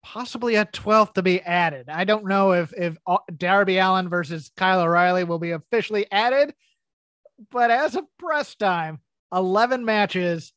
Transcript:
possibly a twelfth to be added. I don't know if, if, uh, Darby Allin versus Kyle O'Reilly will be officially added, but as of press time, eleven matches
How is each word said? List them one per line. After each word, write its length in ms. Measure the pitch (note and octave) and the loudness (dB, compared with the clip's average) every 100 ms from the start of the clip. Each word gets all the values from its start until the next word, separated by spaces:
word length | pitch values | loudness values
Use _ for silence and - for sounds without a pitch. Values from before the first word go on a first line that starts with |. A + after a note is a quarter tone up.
possibly 520 | - A3 B3 A#3+ A#3+ | -16 -12 -12 -6 0
a 100 | G#3+ | 0
twelfth 480 | G#3 - G#3 A3 G#3 | 0 -6 2 4 4
to 80 | - | 2
be 180 | F#3 F3+ | 0 0
added. 460 | F3 F3 E3+ C#3 A#2+ | 0 0 0 -4 -10
I 180 | D#3 | -4
don't 200 | G3 G#3+ | 0 0
know 280 | G3 G3 G3 | 0 2 4
if, 200 | F3 E3 | 2 0
if, 220 | - F3 D#3+ | -4 -6 -6
uh, 120 | - F#3 - D#3+ | -2 -2 -2 -6
Darby 400 | F3+ G3 F#3+ F#3 | 2 2 4 2
Allin 320 | F#3 F#3 F3+ | 2 2 0
versus 420 | F3 D3+ E3 - - | -4 -4 -10 -12 -2
Kyle 240 | F#3 F#3+ | 2 2
O'Reilly 420 | E3+ E3+ F3+ F3+ | 2 4 4 2
will 140 | F3 E3+ | -2 -4
be 120 | E3+ | -6
officially 560 | E3 _ A#3 G3+ G#3+ G3 | -8 _ -2 -2 -4 -2
added, 420 | G3+ A#3+ C4+ C#4+ - _ _ _ _ _ _ _ _ G#3 | 0 0 2 0 -4 _ _ _ _ _ _ _ _ -8
but 180 | B3 A#3+ | 0 2
as 260 | A#3+ D4+ | 2 0
of 100 | B3+ D4+ _ | -4 -10 _
press 380 | F4 D4+ C4+ | -6 -4 -6
time, 440 | - G3+ F3 D#3+ D#3 _ _ _ | -2 -2 -2 -6 -12 _ _ _
eleven 540 | F3+ F#3 G3+ A#3+ B3+ | -4 0 2 2 0
matches 680 | A3+ G#3+ G3+ F#3 F3+ E3 - | 0 0 0 -2 -2 -4 -10